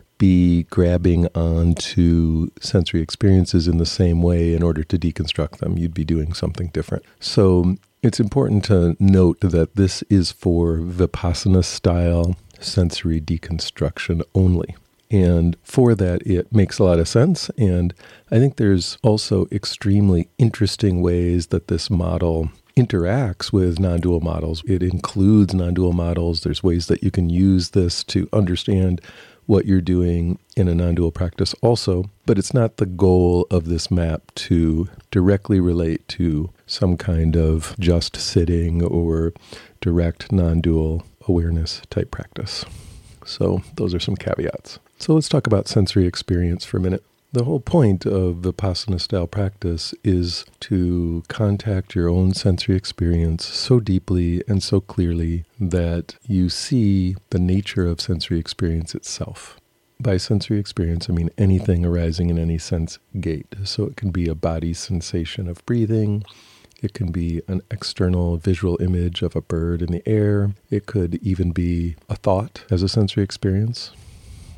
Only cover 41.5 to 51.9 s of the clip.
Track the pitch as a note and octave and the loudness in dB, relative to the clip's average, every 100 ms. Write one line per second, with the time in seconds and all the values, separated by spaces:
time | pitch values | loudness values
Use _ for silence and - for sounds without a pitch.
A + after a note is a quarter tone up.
41.5 | E2 D#2+ - - - F2 - - - - | -2 -4 -8 -8 -6 -6 -8 -12 -12 -10
42.5 | - - - - - - - - - F#2 | -12 -14 -18 -20 -20 -20 -20 -16 -4 -2
43.5 | F#2 - - F#2+ F2 - G2 - - - | -2 -6 -6 -4 -4 -4 -6 -4 -4 -4
44.5 | - - - _ - - D#3+ - - - | -8 -14 -20 _ -8 0 0 2 0 2
45.5 | G2+ - A2+ F#2 G2+ F2+ - - F2+ F2 | 0 2 0 2 2 2 0 -2 0 0
46.5 | F2 - G2 F2+ F#2 - _ _ B2+ A#2+ | -2 -4 -4 -2 -4 -6 _ _ -4 -2
47.5 | D3+ - E3+ A2+ F#2+ - G2 F2+ F2 F#2 | -2 0 4 4 4 0 0 0 0 -4
48.5 | F2 G2 F2 - F2+ - G2 E2+ G#2 G2 | -2 -2 -4 -2 -4 -2 -2 -2 -2 -4
49.5 | G2 F2 E2 - - A2 F2+ F2 E2+ - | -4 -4 -4 -6 -6 0 0 0 -4 -12
50.5 | _ - G2 F2 F2 E2+ E2 - - G#2+ | _ -4 0 0 0 -2 -4 -8 -4 -2
51.5 | G2+ A2 F#2+ - | 0 -2 -4 -4